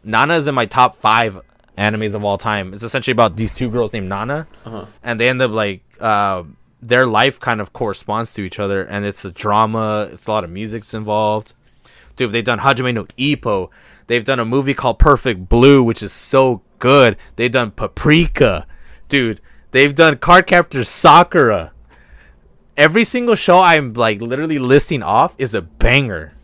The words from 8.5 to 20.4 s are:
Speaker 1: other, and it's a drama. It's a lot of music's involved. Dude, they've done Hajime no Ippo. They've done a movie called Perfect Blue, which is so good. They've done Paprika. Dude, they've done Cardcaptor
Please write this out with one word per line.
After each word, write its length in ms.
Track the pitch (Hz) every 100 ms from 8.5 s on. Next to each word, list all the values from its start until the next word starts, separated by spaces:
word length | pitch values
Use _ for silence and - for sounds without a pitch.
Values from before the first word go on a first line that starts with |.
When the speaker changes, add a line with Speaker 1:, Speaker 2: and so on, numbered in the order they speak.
| -
Speaker 1:
other, 240 | 101 98
and 220 | 92 101 101
it's 180 | - 95
a 60 |
drama. 800 | - 107 104 110 113 110 107 104
It's 140 | 71 -
a 60 |
lot 120 | 107
of 60 | 90
music's 460 | 90 110 110 - 110
involved. 580 | 107 107 107 107 104 _ _ _ _ _ _ -
Dude, 160 | 123
they've 120 | 113
done 160 | 113 113
Hajime 360 | 135 127 127 117
no 80 | 90 -
Ippo. 500 | 139 139 120 98 90 _ _ _ _
They've 160 | 120
done 160 | 110 135
a 60 | 113
movie 280 | 131 135
called 240 | 131 123 117
Perfect 520 | 151 135 131 95 92
Blue, 340 | 117 131 139
which 180 | 117 113
is 120 | 101
so 500 | - - 135 131 110 _ _
good. 360 | 123 139 123 95 - -
They've 160 | 120
done 180 | 127 113
Paprika. 960 | - 110 - 147 156 175 - 120 85 - - - - -
Dude, 320 | 139 120 104 _ - _
they've 240 | 131 143
done 220 | 143 160 143
Cardcaptor 680 | - 180